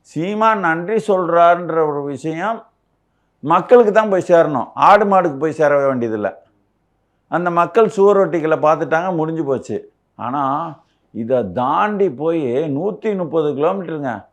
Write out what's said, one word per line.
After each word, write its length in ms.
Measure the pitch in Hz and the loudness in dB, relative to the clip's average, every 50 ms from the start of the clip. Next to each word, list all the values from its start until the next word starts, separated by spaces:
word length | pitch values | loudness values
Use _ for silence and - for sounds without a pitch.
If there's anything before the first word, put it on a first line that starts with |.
சீமான் 600 | _ _ - 151 160 185 208 214 220 226 220 208 | _ _ -8 -6 -6 -4 -2 0 2 2 2 2
நன்றி 420 | 190 165 160 165 170 175 220 220 214 | 0 -2 -2 -2 -2 -2 -4 -4 0
சொல்றாருன்ற 640 | - 202 185 180 165 165 170 170 170 175 175 180 160 | 0 0 0 0 2 4 6 6 6 6 4 0 -4
ஒரு 320 | 160 165 160 151 147 143 143 | -2 0 0 0 -2 -6 -6
விஷயம் 600 | 143 143 127 - 160 160 160 175 208 233 214 - _ _ _ _ _ _ _ _ _ _ _ _ _ _ _ | -8 -8 -8 -8 -8 -8 -6 -6 -6 -6 -8 -10 _ _ _ _ _ _ _ _ _ _ _ _ _ _ _
மக்களுக்கு 520 | - 139 165 185 - - 247 247 233 208 196 | -2 0 0 0 2 6 6 6 6 6 4
தான் 180 | 220 220 220 | 2 2 2
போய் 140 | 190 185 165 - | 0 -2 2 4
சேரணும். 400 | 180 165 165 151 151 127 110 - - | 4 4 4 2 0 -4 -6 -8 -4
ஆடு 300 | 127 135 160 196 202 214 | 2 4 6 6 6 4
மாடுக்கு 340 | 202 196 190 180 170 139 135 | 4 2 2 2 0 -2 -2
போய் 140 | 151 160 143 | -4 -4 -2
சேர 340 | - 156 147 143 143 139 | 0 0 2 2 2 2
வேண்டியதில்லை. 480 | 139 135 127 120 117 110 107 104 95 - - _ _ _ _ _ _ _ _ _ _ _ _ _ _ _ _ _ _ | 0 0 0 -2 -4 -4 -4 -4 -6 -6 -8 _ _ _ _ _ _ _ _ _ _ _ _ _ _ _ _ _ _
அந்த 220 | - 160 175 180 | -6 -4 -4 -2
மக்கள் 420 | 170 170 170 170 - 226 220 214 - | 0 0 0 0 2 2 2 2 2
சுவரொட்டிகளை 640 | - 196 202 202 196 196 170 151 175 147 160 156 139 | 4 4 4 6 4 2 0 0 -4 0 0 -2 2
பார்த்துட்டாங்க, 580 | 135 151 156 160 165 143 156 160 170 190 185 | 2 2 2 0 0 -2 -2 -2 -2 -2 -4
முடிஞ்சு 280 | 160 156 160 165 160 160 | -4 -4 -4 -4 -6 -4
போச்சு. 480 | 135 135 120 104 - 110 98 - - _ _ _ _ _ | -4 -4 -4 -4 -8 -8 -10 -10 -12 _ _ _ _ _
ஆனா 600 | - 110 117 127 147 139 135 139 147 165 165 147 _ _ _ _ _ _ _ | -12 -10 -8 -6 -4 -4 -2 -4 -4 -6 -8 -12 _ _ _ _ _ _ _
இதை 420 | _ 104 117 113 127 123 117 95 87 | _ -12 -4 -2 0 0 -2 -2 -4
தாண்டி 580 | 104 123 127 151 170 196 208 208 202 196 185 | -4 -2 -2 0 0 0 -2 0 -2 -2 -2
போய் 420 | 131 120 147 165 170 165 151 123 120 135 156 156 139 | -2 -4 -4 -4 -2 -2 -4 -2 -2 -2 -4 -4 -4
நூத்தி 400 | 139 170 202 202 170 - 226 208 | -4 -4 -6 -6 -6 -6 -6 -4
முப்பது 360 | 190 180 151 135 165 156 147 143 | -4 -6 -4 -2 -2 -2 -2 -2
கிலோமீட்டருங்க 720 | - - - - 196 185 156 160 156 143 131 117 101 - _ | -2 -2 -2 -2 -4 -8 -8 -10 -8 -6 -8 -8 -8 -12 _